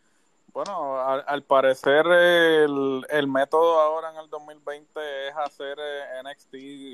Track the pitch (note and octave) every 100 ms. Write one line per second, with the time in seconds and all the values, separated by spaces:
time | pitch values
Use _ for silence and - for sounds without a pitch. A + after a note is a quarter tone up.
0 | _ _ _ _ _ C3 E3+ F#3 C#3 C3+
1 | C3 C3+ C#3 C#3+ - C3+ C3 B2+ C#3 D3
2 | E3 F3 F3 E3+ E3 D#3 D3+ C#3 C3+ C3
3 | - D3+ C#3 C3+ C#3 D#3+ E3+ D#3+ D3+ D#3+
4 | D#3+ D#3 D#3 D3+ D3+ D3+ D3 D3 D3+ D#3
5 | D3+ C#3 C#3 D3+ C#3+ - C#3 C#3+ D3 C#3+
6 | C3+ B2+ C3+ C#3+ _ C3 C#3 C#3+ C3+